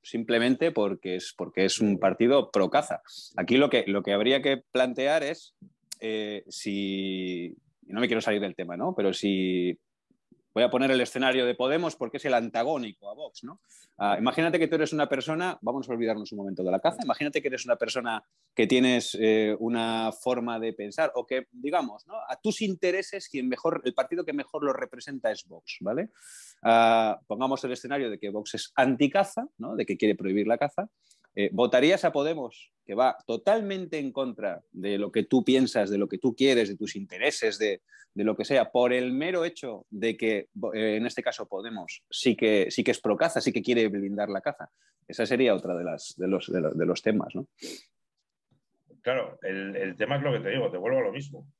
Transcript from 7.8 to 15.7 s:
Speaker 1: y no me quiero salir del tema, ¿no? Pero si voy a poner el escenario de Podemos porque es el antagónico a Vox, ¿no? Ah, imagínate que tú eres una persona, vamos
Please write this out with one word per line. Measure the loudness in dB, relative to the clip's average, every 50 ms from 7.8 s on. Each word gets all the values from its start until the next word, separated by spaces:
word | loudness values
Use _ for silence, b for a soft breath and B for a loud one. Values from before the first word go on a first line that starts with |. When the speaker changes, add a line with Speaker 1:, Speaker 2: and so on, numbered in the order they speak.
| _
Speaker 1:
y | -10
no | -4 -2
me | 0
quiero | 0 0 0
salir | 0 0 0 0
del | -2 -4 -6
tema, | -8 -8 -8 -6
¿no? | -4 -4 -4 -2
Pero | 0 0 0 0
si | 2 0 2 2 2 2 0 0 0 0 0 -2 _ _ _ _ _ _ _ _ _ _ _ _ _ _ _
voy | _ 2
a | 2 4
poner | 4 2 2 4
el | 4 2
escenario | 0 0 -2 0 0 2 2 2 2
de | 2 0
Podemos | 0 0 0 2 0 0 -2 -4
porque | _ -8 -8 -8 -6
es | 0
el | 2 2
antagónico | 2 2 0 -2 -2 0 0 -2 -2 -4 -8 -12 _ -14 -14
a | -12
Vox, | -12 -12 -14 _ -16 -16
¿no? | -16 -18 _ b b b b b b b -2
Ah, | 0 2 2 4
imagínate | 2 2 2 4 2 2 4 2
que | 2 2
tú | 2
eres | 0 0 0
una | 0 0 0 0
persona, | 0 -2 -2 -4 -4 -2 -4 -4 -6 -4
vamos | -6 -4